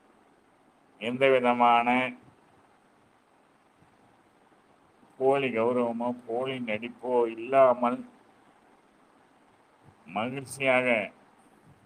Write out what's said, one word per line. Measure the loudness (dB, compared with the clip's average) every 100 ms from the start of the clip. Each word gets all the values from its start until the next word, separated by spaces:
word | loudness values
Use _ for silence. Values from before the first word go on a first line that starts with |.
| _ _ _ _ _ _ _ _ _ _
எந்த | -8 0 2
விதமான | 4 2 4 4 4 4 0 -2 -6 -20 _ _ _ _ _ _ _ _ _ _ _ _ _ _ _ _ _ _ _ _ _ _ _ _ _ _ _ _ _
போலி | 0 2 0 0
கௌரவமோ, | 0 0 -2 -4 -6 -8 -8
போலி | -6 -6 -8
நடிப்போ | -6 -8 -8 -12 -2 0 0
இல்லாமல் | -4 -2 4 4 4 0 -4 -10 _ _ _ _ _ _ _ _ _ _ _ _ _ _ _ _ _ -20 _ -12
மகிழ்ச்சியாக | -8 -8 -8 -14 -6 0 2 2 -2 -4 -12 _ _ _ _ _ -20